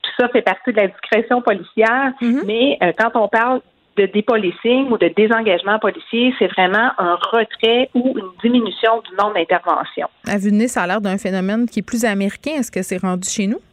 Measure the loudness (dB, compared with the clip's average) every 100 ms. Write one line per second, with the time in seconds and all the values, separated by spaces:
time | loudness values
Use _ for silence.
0 | -8 -2 0 2 0 -2 -2 0 0 -2
1 | 0 0 2 0 2 -2 -4 2 2 4
2 | 0 -2 0 0 0 0 0 2 0 2
3 | 0 2 2 2 2 0 _ _ _ 0
4 | 2 2 2 0 0 -2 0 0 0 2
5 | 2 2 2 2 2 0 0 0 0 -4
6 | -6 0 0 2 -2 2 2 2 0 0
7 | 0 0 0 0 -2 -2 0 2 0 0
8 | 0 -2 -8 -4 0 2 0 0 0 0
9 | -2 -2 -2 0 0 -2 0 -2 -4 -6
10 | -8 _ -6 -2 0 2 0 -2 -2 -2
11 | -2 -4 -4 -4 -2 -2 -2 -4 -6 -2
12 | -2 0 -2 -4 -6 -4 -4 -6 -6 -4
13 | -4 -4 -6 -4 -2 -4 _